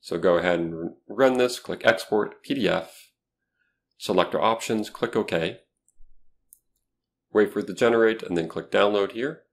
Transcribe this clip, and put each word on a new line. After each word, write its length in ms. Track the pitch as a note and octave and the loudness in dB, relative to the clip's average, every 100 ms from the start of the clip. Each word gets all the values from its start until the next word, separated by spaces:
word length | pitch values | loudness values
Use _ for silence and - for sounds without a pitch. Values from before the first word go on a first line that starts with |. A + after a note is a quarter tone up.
So 160 | - E2+ | -6 -2
go 220 | F#2 F2 | 2 2
ahead 220 | F2 E2+ | 2 -2
and 320 | E2+ E2 E2+ - _ | -2 -6 -10 -12 _
run 300 | G#2 C3 B2+ | 2 2 4
this, 220 | B2 B2 | 0 -2
click 240 | - F2+ | -10 -2
export, 580 | A#2 A2+ - G#2+ G#2 - | 0 0 0 -2 -2 -8
P 120 | - | -8
D 120 | C#3 F#2 | -2 0
F, 440 | E2+ E2 - - _ _ _ _ _ _ _ _ _ | 0 -4 -20 -20 _ _ _ _ _ _ _ _ _
select 360 | - F#2 F2 | -2 0 2
our 60 | D#2 | 2
options, 480 | F#2+ A2+ - A2 G#2 | 0 0 -2 -4 -4
click 260 | - A#2 | -6 -4
OK. 440 | A#2 G#2 E2+ E2+ A2 _ _ _ _ - - - _ _ _ _ _ _ _ _ _ _ | -2 -2 -2 -2 -6 _ _ _ _ -20 -20 -20 _ _ _ _ _ _ _ _ _ _
Wait 180 | G#2+ G#2 | 2 2
for 60 | - | 0
it 80 | F#2+ | -6
to 80 | |
generate, 480 | F2+ A#2+ A#2 A2+ A2 | 0 2 4 4 2
and 120 | - | -2
then 140 | E2+ E2 | -4 -2
click 220 | E2 E2 | -8 -2
download 420 | G2+ G2+ G#2 G2 | 2 2 2 0
here. 300 | G#2 C#3 D#3+ _ | -4 -8 -10 _